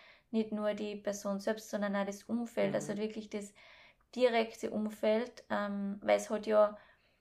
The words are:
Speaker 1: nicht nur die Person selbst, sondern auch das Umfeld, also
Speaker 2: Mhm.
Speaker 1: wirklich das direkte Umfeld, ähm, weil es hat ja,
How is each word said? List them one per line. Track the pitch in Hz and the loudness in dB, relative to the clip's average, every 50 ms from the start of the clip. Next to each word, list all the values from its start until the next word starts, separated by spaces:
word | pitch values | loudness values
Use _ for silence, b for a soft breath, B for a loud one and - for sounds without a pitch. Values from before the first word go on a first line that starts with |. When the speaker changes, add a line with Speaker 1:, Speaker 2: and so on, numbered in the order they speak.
| B B B B B B | B B B B B B
Speaker 1:
nicht | 226 220 214 214 214 | 0 0 0 0 -2
nur | 214 208 208 208 | -2 -2 -2 -2
die | 208 214 208 208 | -2 -4 -6 -6
Person | 208 - 202 202 - - 202 196 196 | -6 -4 -4 -4 -4 -2 -4 -4 -2
selbst, | 202 226 220 214 - - | 0 -2 -2 -2 -4 -6
sondern | - 208 202 202 196 | -4 -2 -2 0 0
auch | 202 196 | 0 -2
das | 196 196 - - | -2 -4 -8 -6
Umfeld, | - 226 240 240 226 - 208 202 196 208 | -4 -4 -4 -4 -4 -2 0 0 2 2
also | 208 202 - 202 | 0 -2 -2 -4
Speaker 2:
Mhm. | 202 | -4
Speaker 1:
wirklich | 214 214 214 220 214 - | -4 -4 -4 -8 -10 -8
das | - 202 202 - _ B B B B B B B B B _ _ - | -8 -8 -8 -10 _ B B B B B B B B B _ _ 0
direkte | 233 254 247 226 226 220 220 - - - 220 | 4 4 6 6 4 2 2 -2 -6 -6 -4
Umfeld, | - 214 214 208 214 - - 214 214 220 202 - - - - - | -2 -2 -2 -4 -4 0 2 2 4 2 0 -2 -8 -18 -8 -4
ähm, | 220 208 208 202 202 202 196 196 - 208 104 | -2 -2 -2 -2 -4 -4 -4 -4 -6 -4 2
weil | - 104 | 4 4
es | 202 - - | 4 4 0
hat | - 208 - | -4 -4 0
ja, | - 214 214 214 208 208 B B B B B B B B B | 4 6 6 6 6 4 B B B B B B B B B